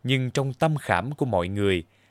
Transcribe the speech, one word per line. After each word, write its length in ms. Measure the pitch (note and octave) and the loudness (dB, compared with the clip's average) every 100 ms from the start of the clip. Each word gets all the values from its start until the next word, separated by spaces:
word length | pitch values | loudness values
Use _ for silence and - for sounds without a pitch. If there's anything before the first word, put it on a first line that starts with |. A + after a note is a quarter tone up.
nhưng 280 | B2+ C3 B2+ | 0 0 0
trong 240 | C#3+ C3+ | -2 -4
tâm 220 | C3 D#3+ D3+ | 0 0 0
khảm 360 | - F2 A#2 | 0 0 0
của 140 | D3 C3 | -4 0
mọi 220 | G2 F2 | 0 0
người 360 | G2+ G2+ F2+ - _ _ | 0 2 2 -2 _ _